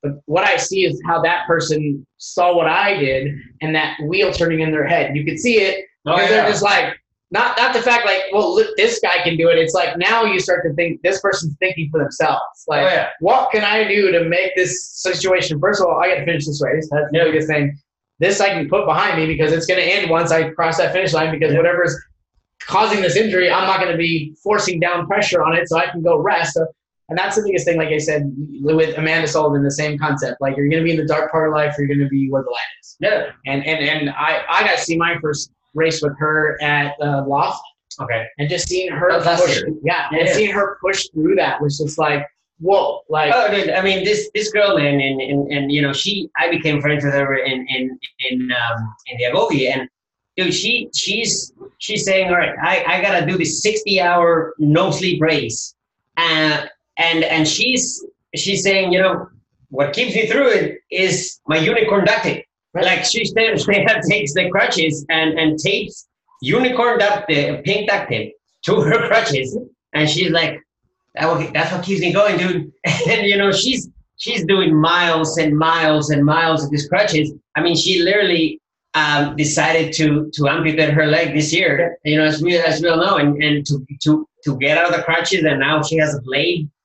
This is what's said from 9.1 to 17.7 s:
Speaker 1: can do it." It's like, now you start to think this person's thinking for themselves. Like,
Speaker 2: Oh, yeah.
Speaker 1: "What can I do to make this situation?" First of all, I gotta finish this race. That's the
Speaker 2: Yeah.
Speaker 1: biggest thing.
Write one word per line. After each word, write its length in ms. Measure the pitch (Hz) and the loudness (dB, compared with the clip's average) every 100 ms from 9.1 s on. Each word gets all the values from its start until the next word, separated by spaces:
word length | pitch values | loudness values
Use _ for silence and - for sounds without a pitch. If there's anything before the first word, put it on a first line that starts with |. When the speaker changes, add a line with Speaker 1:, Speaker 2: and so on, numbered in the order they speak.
| 175 | 0
Speaker 1:
can 120 | 170 165 | 0 2
do 120 | 165 | 4
it." 80 | 165 | 4
It's 160 | 160 | 4
like, 240 | 180 170 170 | 2 0 0
now 260 | 185 233 | 2 2
you 160 | 220 190 | 2 0
start 240 | 185 175 175 | 0 0 0
to 80 | 151 | -2
think 260 | 170 - | -2 0
this 180 | 175 190 | -2 0
person's 360 | 196 190 165 143 | -2 -2 -4 -2
thinking 300 | 185 185 151 | -4 -2 -4
for 80 | 156 | -2
themselves. 420 | 143 - 156 131 - - - | -2 -2 0 0 -4 -12 -4
Like, 160 | 147 | 0
Speaker 2:
Oh, 60 | 160 | 2
yeah. 200 | 170 - - | 2 -2 -2
Speaker 1:
"What 320 | 170 262 - | 2 2 2
can 120 | 214 208 | 0 0
I 200 | 214 208 | 0 2
do 260 | 202 190 | 2 4
to 100 | 170 | 2
make 320 | 165 175 185 185 | 2 0 0 0
this 380 | 185 - - - | -2 -2 -10 -8
situation?" 580 | 185 165 185 185 - 151 | -4 -2 2 2 0 0
First 220 | 180 196 | 0 2
of 60 | 180 | 2
all, 120 | 160 | 2
I 80 | 180 | 2
gotta 140 | 170 147 | 0 0
finish 200 | 160 147 | -2 -2
this 160 | 143 | -2
race. 240 | 131 147 151 | 0 -2 0
That's 220 | 147 147 | -2 0
the 60 | 151 | 2
Speaker 2:
Yeah. 60 | 165 | 2
Speaker 1:
biggest 220 | 156 156 | 2 0
thing. 280 | 151 143 | 0 0